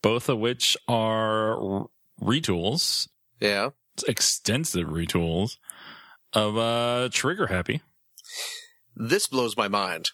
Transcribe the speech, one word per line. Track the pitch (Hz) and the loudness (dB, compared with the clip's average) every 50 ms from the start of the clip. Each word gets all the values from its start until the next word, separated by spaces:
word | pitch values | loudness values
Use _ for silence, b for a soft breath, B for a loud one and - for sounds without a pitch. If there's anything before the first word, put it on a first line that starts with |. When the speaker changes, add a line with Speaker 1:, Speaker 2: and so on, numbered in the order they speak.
Speaker 1:
Both | - 104 113 120 - - | 4 2 2 2 0 0
of | 131 110 | 0 2
which | 110 120 123 123 - - - - _ - | 2 0 0 2 0 0 0 0 _ 0
are | 123 113 110 110 110 110 110 110 110 110 110 107 110 - | 2 2 2 2 2 2 2 2 2 2 2 0 0 -2
r-, | - 95 98 98 - - _ _ _ _ _ - | -2 -2 -2 -2 -4 -6 _ _ _ _ _ -4
retools. | - - 120 151 160 - 92 85 85 101 139 175 - - - - - - _ _ _ _ _ _ | 0 0 0 2 2 0 0 2 2 0 0 0 0 0 0 -2 -4 -6 _ _ _ _ _ _
Speaker 2:
Yeah. | - 104 101 101 104 135 - _ _ _ _ - - | 0 0 2 2 -2 -4 -6 _ _ _ _ -4 -2
Speaker 1:
Extensive | - 123 - - - - - - - 110 135 165 - - 90 85 78 | -2 0 2 2 2 0 0 0 0 0 0 0 0 -2 -2 -2 -2
retools | 78 82 82 82 - 90 85 82 82 85 101 117 - _ B B B B B B B B B B B B _ _ | -2 -2 -2 0 0 0 2 2 0 0 0 -2 -4 _ B B B B B B B B B B B B _ _
of, | - 110 107 104 104 113 | 0 2 2 2 0 0
uh, | 113 113 117 117 120 120 120 123 127 127 | 0 2 0 0 0 0 0 0 -2 0
Trigger | - - - 135 175 208 175 113 | -2 0 0 0 0 0 -2 0
Happy. | 92 90 90 - 113 151 _ _ _ _ _ _ _ - B B B B B B B B B B B B B _ _ | 0 -2 -2 -2 -4 -4 _ _ _ _ _ _ _ -20 B B B B B B B B B B B B B _ _
Speaker 2:
This | - 113 117 156 208 - - | -10 0 2 2 2 2 0
blows | 135 131 123 113 104 | 0 0 0 0 0
my | - 107 98 | 0 0 0
mind. | 101 101 98 90 87 80 85 - | 2 0 0 0 -4 -4 -4 -6